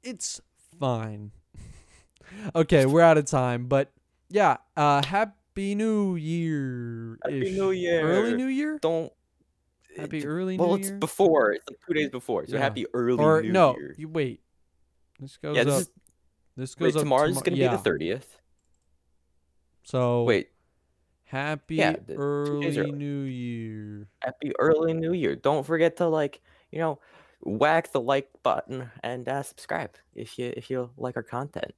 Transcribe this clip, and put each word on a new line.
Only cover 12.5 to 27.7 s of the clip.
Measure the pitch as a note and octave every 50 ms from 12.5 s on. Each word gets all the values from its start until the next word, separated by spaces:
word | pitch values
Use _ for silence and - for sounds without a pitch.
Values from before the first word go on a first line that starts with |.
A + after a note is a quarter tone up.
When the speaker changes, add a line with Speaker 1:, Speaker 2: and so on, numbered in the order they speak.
| -
Speaker 1:
Yeah. | A2 C3+
Speaker 2:
happy | C3+ G#2 B2+ G#2 - _
early | B2 A#2+ A#2+ B2+ A#2+ D3
Speaker 1:
Or, | D#3 D#3+ D#3 D#3+
Speaker 2:
New | -
Speaker 1:
no, | F3+ F#3+ F3 C#3+ B2+
Speaker 2:
Year. | - C#2+ C#2 C#2 -
Speaker 1:
you, | D3+ D#3
wait. | D#3+ E3 C#3+ B2+ A#2+ - _ _ _ _ _ _ _ _ _ _ _ _ _ _ _ _
This | C3+ C3+ - -
goes | - D3+ D3
Speaker 2:
Yeah, | C3+ A#2
this | C3+ C#3+
Speaker 1:
up. | C3+
Speaker 2:
is, | F#3 - _ _ _ _ _ _ _ _ _ _ _ _ _
Speaker 1:
This | - B2+ C3 - -
Speaker 2:
wait, | E3+ D#3+
Speaker 1:
goes | D3
up | D#3 D3
Speaker 2:
tomorrow's | D3 C3+ C3 D3+ D3+ -
Speaker 1:
tomo-, | C3+ -
Speaker 2:
gonna | F#3 E3+ C3+
Speaker 1:
yeah. | C3 B2+
Speaker 2:
be | A#2
the | A#2 -
thirtieth. | A2 E2+ C#2+ D#2+ E2 G2 C3 - - - _ _ _ _ _ _ _ _ _ _ _ _ _ _ _ _ _ _ _ _ _ _ _ _ _ _ _ _ _ _
Speaker 1:
So, | - - B2+ B2+ B2 A#2+ A#2+ A#2+
Speaker 2:
Wait. | A#2 A2+ F#2+ - _ _ _ _ _ _ _ _ _ _ _ _ _ _ _ _
Speaker 1:
happy | _ - C3 C#3 D3 D#3 C#3+ _ _ D#3+
Speaker 2:
Yeah, | D#3+ - - D#3
the, | - - - -
two | - C#3 C#3+ C#3+ C#3+ C#3+ D3 D3 D3
days | D3 C#3+ C#3+ C#3+
Speaker 1:
early |
Speaker 2:
early. | - D3 C#3+
Speaker 1:
New | C#3+ C#3+ C#3+ C#3+ C#3+
Year. | C#3 C3+ C3 B2 B2 A#2+ A#2+ A#2 A2+ A2 A2 G#2+ G#2+ G#2 G#2 G#2 G#2 G2+ _ _ -
Speaker 2:
Happy | B2 B2 _ - D3 - -
early | G#2+ D#3 D#3+ D3+ D#3+ E3 E3
New | E3 D#3+ D#3+ F3
Year. | F3+ D3+ F#2+ C#2+
Don't | - _ C#3 D3 D3+ C3
forget | C#3 E3 D#3+ D#3+ E3+ E3 -
to, | F3+ E3+
like, | D#3+ D#3 D3+ C#3 - - _ _ _ _ _ _
you | - D3+
know, | E3 D#3+ D3 C3+ _ _ _ - - _ _ _
whack | - - G2+ A2 C#3+ D3